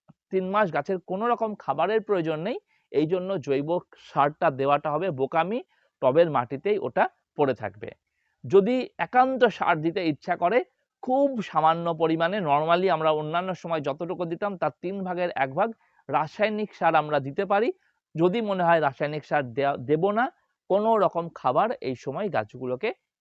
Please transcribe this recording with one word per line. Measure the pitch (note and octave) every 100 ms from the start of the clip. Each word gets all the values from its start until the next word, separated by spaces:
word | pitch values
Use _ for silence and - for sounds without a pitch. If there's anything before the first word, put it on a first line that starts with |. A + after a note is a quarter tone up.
| _ _ _
তিন | F#3+ F#3
মাস | G3+ G3
গাছের | D3+ D3 F#3+
কোনো | - F#3 A#3
রকম | A#3 A3
খাবারের | - - C3+ F3+ A3
প্রয়োজন | G#3+ G3 D#3+ D#3
নেই, | F3+ F4+ - _ _
এই | C3+ D#3
জন্য | F3+ F#3 F#3+
জৈব | C3+ C#3 D3 F3 - -
সারটা | - D3 D3 D3+ E3
দেওয়াটা | C3 C3+ C#3+ D3+
হবে | D3+ E3
বোকামি, | C3 C3+ E3 E3+ A#3+ - _ _ _
টবের | C3 C#3+ E3+
মাটিতেই | C#3 B2 C3+ G3 G#3+
ওটা | B2+ F#3 A3+ _ _ -
পড়ে | C#3
থাকবে। | A#2+ G#2 G2+ - - _ _ _ _ B2+
যদি | G3 G3+ B3+ A#3+ -
একান্ত | E3+ B3 C4 C4
সার | A#3+ - - E3+
দিতে | D#3+ F#3+ E3+
ইচ্ছা | D3 - F3
করে, | A#3 A#3 F#4 _ _ _
খুব | - C4 C#4+ B3
সামান্য | - D#3+ D#3+ E3 E3+
পরিমাণে, | E3 D#3+ D#3+ E3+ G#3
normally | D#3+ D3 D#3+ F3 F#3
আমরা | D#3+ D#3
অন্যান্য | D#3 D3+ E3+ F#3
সময় | F3 E3+ E3
যতটুকু | C#3+ C#3+ E3+ E3+
দিতাম | E3+ E3 G3+ F#3
তার | D3+ -
তিন | F3 G3
ভাগের | F#3 F3 F3+
এক | - C3+
ভাগ | C#3 A3+ A3+ _ _ -
রাসায়নিক | C#3+ D#3 - G#3+ G#3+ G#3+
সার | - E3+
আমরা | D#3+ D3+ D3
দিতে | C3+ C#3+
পারি। | F#3+ G3+ A#3+ - _ _ _ D#3
যদি | F3+ A3+
মনে | G#3 F#3+
হয় | E3+ E3+
রাসায়নিক | D3 - D3 D3+
সার | - D3+ B2+
দেয়া, | A2+ C#3 C#3+
দেব | B2 D#3 G3
না, | G#3 C4+ - _ _ -
কোনো | F#3+ A3 A3
রকম | F3 E3+ E3+
খাবার | - C3 C#3 G#3+ -
এই | C3+
সময় | B2+ - C#3+ G#3
গাছগুলোকে | C3+ G#2+ B2+ B2+ B2+ A3+ D#4+ _ _